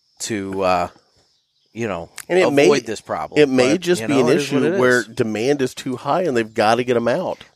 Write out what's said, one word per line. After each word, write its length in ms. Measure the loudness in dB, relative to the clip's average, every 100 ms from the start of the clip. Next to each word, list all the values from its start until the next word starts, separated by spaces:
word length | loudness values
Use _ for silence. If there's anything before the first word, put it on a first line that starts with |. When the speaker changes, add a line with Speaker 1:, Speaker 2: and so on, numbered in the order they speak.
| _ -14
Speaker 1:
to, 420 | -8 -6 -6 -2
uh, 260 | 0 0 -2 -10 _ _ _ _ _ _ _
you 140 | -8 -6
know, 240 | -6 -10 -16 -2
Speaker 2:
And 80 | 0
it 60 |
Speaker 1:
avoid 120 | 2 4
Speaker 2:
may, 240 | 4 2
Speaker 1:
this 200 | -2 -10
problem. 380 | -8 -8 -2 2
Speaker 2:
it 80 | 4
may 240 | 4 2
Speaker 1:
But, 80 | 0
Speaker 2:
just 200 | 0 -2
Speaker 1:
you 40 | 0
Speaker 2:
be 60 |
Speaker 1:
know, 140 | 0 2
Speaker 2:
an 60 |
Speaker 1:
it 40 | 0
is 140 | 0
what 100 | -2
Speaker 2:
issue 120 | 0 2
Speaker 1:
it 40 |
Speaker 2:
where 200 | 2 2
Speaker 1:
is. 80 | 0
Speaker 2:
demand 540 | -4 -4 -2 0 0
is 100 | -2
too 220 | -6 -8 -6
high 260 | -4 -2
and 160 | 0 -2
they've 160 | -2
gotta 300 | 0 2 2
get 120 | 2 0
'em 120 | 0
out. 320 | -2 -4 -10 -14